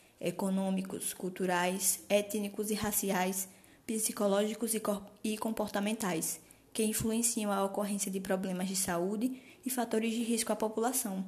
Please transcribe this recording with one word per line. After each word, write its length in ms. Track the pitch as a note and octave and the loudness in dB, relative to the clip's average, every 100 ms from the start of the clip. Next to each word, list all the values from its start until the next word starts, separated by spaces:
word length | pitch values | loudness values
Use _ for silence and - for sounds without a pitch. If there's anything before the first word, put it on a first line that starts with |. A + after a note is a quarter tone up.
| - - | -20 -6
econômicos, 960 | F3+ F3+ G3 F#3+ F#3+ F#3+ F#3 - - | -4 -2 0 2 2 0 -2 -6 -6
culturais, 840 | - F#3 F#3 F#3 F3 F3+ F#3+ F#3+ - - | -6 -6 -2 0 2 2 2 0 0 2
étnicos 640 | G#3 G3+ G#3+ G3+ G3+ G#3 | 2 2 -2 -2 -2 -2
e 40 | |
raciais, 760 | G#3 G#3+ G#3 G3 F#3 F#3 F#3+ - - - - - | 0 0 0 2 2 2 0 -6 -12 -20 -10 -4
psicológicos 880 | A3 - - G3+ G3 G#3+ A3 A3+ | -2 -2 2 2 4 2 0 -2
e 60 | G#3+ | 0
cor-, 260 | - G3+ - - | 0 -2 -6 -6
e 160 | G#3+ G#3+ | -4 -2
comportamentais, 1000 | A#3 A3 G#3+ G#3 G3+ A3+ G3 E3 - - - - - | -2 -2 -2 0 0 0 0 0 -2 -6 -12 -20 -6
que 100 | - | 0
influenciam 680 | G#3+ G#3+ A3 A3 A#3 - G#3 | 2 2 2 2 2 2 0
a 120 | G3 | 2
ocorrência 460 | G3 G3 G3+ G3+ G3 | 2 0 -2 -2 -2
de 100 | F#3+ | -2
problemas 480 | F#3+ F#3+ F#3+ F3+ F#3+ | 0 0 0 -2 -2
de 80 | F#3+ | 0
saúde 640 | - F3 F#3 G#3+ B3+ - - - | 0 0 0 0 -2 -4 -12 -10
e 60 | B3 | -4
fatores 420 | B3 A#3 A3 A3+ | -2 0 2 2
de 100 | A3+ | 0
risco 300 | A3+ A#3 - | 2 2 0
à 40 | G#3 | 0
população, 680 | A3 A3 A#3 B3+ G#3 F#3+ | 0 2 0 0 -2 -4